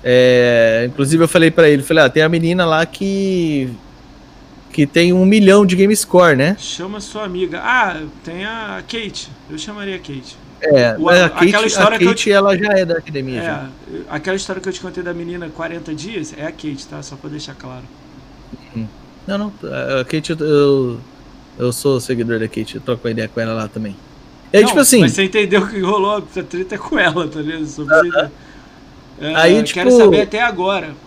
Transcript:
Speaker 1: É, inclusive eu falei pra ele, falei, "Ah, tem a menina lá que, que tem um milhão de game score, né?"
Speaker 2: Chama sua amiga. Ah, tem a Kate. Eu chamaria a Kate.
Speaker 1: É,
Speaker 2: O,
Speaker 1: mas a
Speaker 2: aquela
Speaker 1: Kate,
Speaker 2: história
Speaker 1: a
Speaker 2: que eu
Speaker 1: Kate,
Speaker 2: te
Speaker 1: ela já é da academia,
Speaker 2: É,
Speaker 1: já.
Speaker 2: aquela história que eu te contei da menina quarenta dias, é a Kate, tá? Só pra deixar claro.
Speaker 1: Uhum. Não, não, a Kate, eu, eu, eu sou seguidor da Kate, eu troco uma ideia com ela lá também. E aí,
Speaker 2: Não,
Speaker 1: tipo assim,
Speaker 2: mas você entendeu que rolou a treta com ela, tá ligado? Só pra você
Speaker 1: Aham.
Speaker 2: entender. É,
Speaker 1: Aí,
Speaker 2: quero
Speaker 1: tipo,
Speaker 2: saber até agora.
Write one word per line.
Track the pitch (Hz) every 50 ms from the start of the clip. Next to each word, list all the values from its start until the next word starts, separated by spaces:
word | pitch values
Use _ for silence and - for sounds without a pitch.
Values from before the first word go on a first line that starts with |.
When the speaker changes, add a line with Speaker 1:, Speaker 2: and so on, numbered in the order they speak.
| -
Speaker 1:
É, | 123 123 127 127 123 123 123 120 123 120 117 113 113 113 113 120
inclusive | 127 131 - 139 135 160 165 165
eu |
falei | 160 - 180 165 160
pra | 160 - 165 151
ele, | 147 139
falei, | 135 - 165 160 147
"Ah, | 131
tem | - 156
a | 156 160
menina | 170 170 165 165 175 185 175
lá | 165 156 156 165
que, | 165 - - 196 196 196 196 196 190 190 180 170 160 151 139 131 127 117 104 - - - - - - - - - - - - - - - - - -
que | - - 147
tem | 139 - 165 170 180
um | 180 185 185
milhão | 190 208 220 202 185 196 208 208
de | 180 180
game | 180 196 202 214
score, | 202 - - - 180 175 170 143
né?" | 127 139 165 202 -
Speaker 2:
Chama | - - - - 170 190 208 214
sua | - - - 208 214
amiga. | 190 180 180 185 170 170 -
Ah, | - 220 247 254 220 190 175 156 156 151 147 - -
tem | 165 170 180 196
a | 214 226 226 220 208 190 185 175
Kate. | - - 233 220 196 - - - - 135 - - -
Eu | 151
chamaria | 156 151 214 208 208 202 196 190
a | 175
Kate. | - - 139 135 123 - - - - - - -
Speaker 1:
É, | - 156 147 135 123 117 110
Speaker 2:
O, | - -
Speaker 1:
mas | 165 175 180
a | 180
Speaker 2:
aquela | 165 - - 170 190
Speaker 1:
Kate, | 202 208 220
Speaker 2:
história | 214 - 196 185 214 226
Speaker 1:
a | 214
Speaker 2:
que | 175
eu | 180
Speaker 1:
Kate, | - - -
Speaker 2:
te | 214
Speaker 1:
ela | 202 196 196 202 196
já | 170 202 208 202
é | 190 185
da | 165 170 165
academia, | - - 151 139 131 131 127 113
Speaker 2:
É, | 170
Speaker 1:
já. | 165 151 139 135 131 135 - - - 156 165 - -
Speaker 2:
aquela | - 151 156 190 190
história | 196 - - 190 185
que | - 196
eu | 180
te | -
contei | - 185 165 185 175
da | 175 170
menina | 170 170 170 175 175 170 156
quarenta | 151 - 165 160 170 165 156 160 156
dias, | 147 151 208 226 190 156 - -
é | 151 151
a | 160
Kate, | 156 - - 151 139 135 -
tá? | - - 151 139
Só | - 143
pra | 135 - 147
deixar | 147 151 - - 135
claro. | - - 131 127 127 - 135 - - - - - - - - - - - - - - - - -
Speaker 1:
Uhum. | 113 113 104 - - - - - - -
Não, | - 202 202
não, | 208 208 202 - 180 151 135 131 131 131 135 131
a | 123
Kate, | - 165 156 151 -
eu, | 165 160
eu, | 147 156 147 143 143 139 139 135 127 123 117 117 123 - - - - - - - - - -
eu | - 120 123 120
sou | - - 143 135 123
seguidor | 117 - 131 117 117 117 117 110
da | 110
Kate, | 107 - 110 110 - -
eu | -
troco | - - 120 113 -
uma | 120
ideia | 113 113 110
com | 107 - 117
ela | 113 113 113
lá | 113 107
também. | 107 - 110 110 101 95 - - - - - - - - - - - -
E |
aí, | 202 214
Speaker 2:
Não, | 254
Speaker 1:
tipo | - 302
assim, | 269 - 254 226
Speaker 2:
mas | 165 120 -
você | 190 196
entendeu | 190 - 214 208 175 190 202 196
que | 196 214 202
rolou | 185 180 208 202 190 202 214
a | 208 202 - - 185 156
treta | - - 175 185 185 214
com | 196 - - 320 226
ela, | 185 170 151 180 165
tá | 143 - 156
ligado? | 147 151 165 160 156
Só | 143 - 151 147
pra | 139 156 165
você | 175 170
Speaker 1:
Aham. | - 147
Speaker 2:
entender. | - 143 - - - - - - - - - - - - - - - - -
É, | - 147 151 160
Speaker 1:
Aí, | 160 165 170 185 220 220
Speaker 2:
quero | - - 185 180 254
Speaker 1:
tipo, | 247 240 220
Speaker 2:
saber | 202 170 151
até | 131 - - 214 240
agora. | 240 202 170 180 190 202 185 160 151 139 127 -